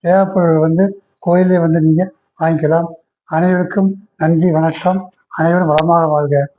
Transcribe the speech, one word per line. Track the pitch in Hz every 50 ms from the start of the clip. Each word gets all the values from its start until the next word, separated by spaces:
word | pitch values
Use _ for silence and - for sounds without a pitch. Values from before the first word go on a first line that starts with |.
| -
தேவைப்படுபவர்கள் | 170 185 190 196 190 196 190 175 165 160 160
வந்து | 156 160 165 175 196 196 196 - _ _ _ _
கோயிலே | - 175 175 180 185 180 185 175
வந்து | 165 165 160 165
நீங்க | 156 160 156 165 185 185 - _ _ _ _ _
வாங்கிக்கலாம். | 165 160 165 147 156 147 160 165 165 160 - - _ _ _ _ _
அனைவருக்கும் | _ 156 160 175 185 185 180 180 180 - 202 190 196 190 190 - _ _
நன்றி, | _ 165 160 170 160 175 180
வணக்கம். | 156 160 160 165 160 - - 185 185 190 190 - _ _ _ _
அனைவரும் | - - 165 170 170 175 185
வளமாக | 156 147 156 156 170 170 170 165
வாழ்க. | 156 151 147 147 139 143 143 143 143 _